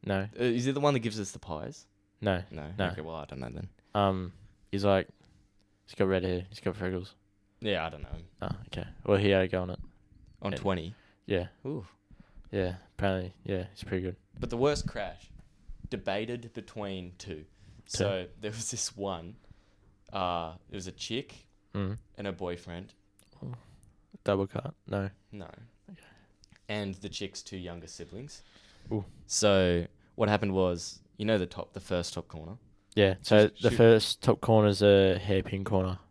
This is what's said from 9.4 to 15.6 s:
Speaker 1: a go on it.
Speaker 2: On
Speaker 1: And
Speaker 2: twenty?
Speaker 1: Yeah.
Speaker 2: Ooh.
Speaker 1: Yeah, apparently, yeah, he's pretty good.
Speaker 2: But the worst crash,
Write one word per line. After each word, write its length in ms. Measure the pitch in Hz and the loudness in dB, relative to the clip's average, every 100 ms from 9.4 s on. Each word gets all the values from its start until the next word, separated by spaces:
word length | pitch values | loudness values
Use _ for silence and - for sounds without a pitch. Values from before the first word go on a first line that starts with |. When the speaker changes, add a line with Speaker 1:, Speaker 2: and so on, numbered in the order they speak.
Speaker 1:
a 60 | 95 | 2
go 120 | 95 | -2
on 80 | 90 | -4
it. 80 | - - - _ - - - | -8 -12 -16 _ -20 -20 -10
Speaker 2:
On 120 | 98 | -6
Speaker 1:
And 80 | 95 | -2
Speaker 2:
twenty? 340 | 98 92 82 110 _ _ - | -2 -2 -4 -14 _ _ -4
Speaker 1:
Yeah. 220 | 95 90 _ 131 | -2 -2 _ -10
Speaker 2:
Ooh. 200 | 151 92 _ _ - - - - | -8 -10 _ _ -20 -20 -20 -6
Speaker 1:
Yeah, 240 | 101 92 92 - - | -2 -2 -4 -14 -4
apparently, 360 | 98 92 92 - | -2 -2 -6 -12
yeah, 220 | - 95 95 | -6 -6 -6
he's 100 | - | -12
pretty 200 | - 95 | -6 -4
good. 120 | 92 92 _ - | -4 -10 _ -10
Speaker 2:
But 100 | 123 | -6
the 60 | 117 | 0
worst 300 | 139 147 - | 0 0 -4
crash, 420 | 113 95 87 - - - _ | -6 -10 -10 -20 -20 -20 _